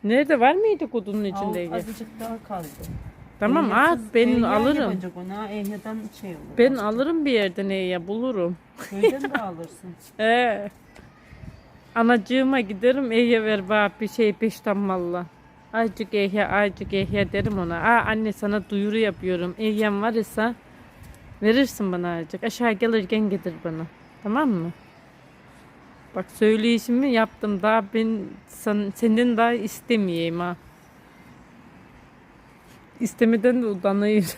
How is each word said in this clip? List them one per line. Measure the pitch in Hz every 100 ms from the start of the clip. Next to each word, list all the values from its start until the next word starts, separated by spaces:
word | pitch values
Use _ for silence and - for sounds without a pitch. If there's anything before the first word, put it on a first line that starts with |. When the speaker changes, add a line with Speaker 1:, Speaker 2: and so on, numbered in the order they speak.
Speaker 1:
Nerede | 208 240 294 285
var | 247
mıydı | 349 440 381 311
kudunun | 240 196 208
Speaker 2:
Al, | 202
Speaker 1:
içinde? | 196 202 180 175 -
Speaker 2:
azıcık | 208 220 220 220
daha | 226 226 -
kaldı. | 190 156 - - - - - - -
Speaker 1:
Tamam, | 208 302 277
Speaker 2:
Ehyasız | 208 302 330 220
Speaker 1:
at, |
ben | 233 240
Speaker 2:
ehya | 247 214 208
Speaker 1:
alırım. | 240 294
Speaker 2:
yapacak | 233 185 180 175
ona. | 185 202 214
Ehyadan | 208 202 208 220 220 214 -
şey | 196
olur. | 160 151 -
Speaker 1:
Ben | 247
alırım | 262 208 226 285 330
bir | 285
yerden | 233 196 180 196
ehya, | 190 185 180 170
bulurum. | 214 254 220 175 175 - -
Speaker 2:
Köyden | - 196 214 269
de | 277 262
alırsın. | 208 165 165 - 180
Speaker 1:
<laughs> | 170 - -
Ee, | 220 240 247 208 202 - - - - - - - - - - - -
anacığıma | 226 226 240 190 254 262 269
giderim, | 202 196 240 262 262
ehya | 226 240 226
ver | 220 214 185
bana | 214 202 -
bir | 214
şey, | - 214 202
beş | 226 -
tam | 220 202
malla. | 202 190 175 175 175 - - - -
Azıcık | 220 233 - 208
ehya, | 208 196 202 196 196
azıcık | 208 185 196
ehya | 196 190 202 196
derim | 202 214 202
ona. | 170 170
Aa, | 185 233 -
anne | 220 220
sana | 196 208 208 190
duyuru | 202 208 220
yapıyorum. | 220 170 185 180 180 180
Ehyam | 220 208 214 202
var | 220
ise | 226 208 - 226 240 - - - - - - - -
verirsin | 208 233 262 - 196
bana | 180 175 170
azıcık. | 160 185
Aşağı | 226 - 240
gelirken | 196 233 226 185 220 214
getir | 190 190 165
bana. | 170 160 165 - - -
Tamam | 202 240 302
mı? | 190 170 - - - - - - - - - - - - - - -
Bak | 185 -
söyleyişimi | 214 220 226 233 - 240 277
yaptım. | 233 220 - 214 202
Daha | 208 226 196
ben | 226 220 220 - - -
sen-, | - - 208 202
senden | - 233 220 247 226
daha | 233
istemeyeyim | 240 208 - - 233 196 165 165 170
ha. | 175 175 - - - - - - - - - - - - - - - - - - - - - - - -
İstemeden | 240 - 226 226 240 247
de | 226
utanıyorum. | 196 196 202 208 214 165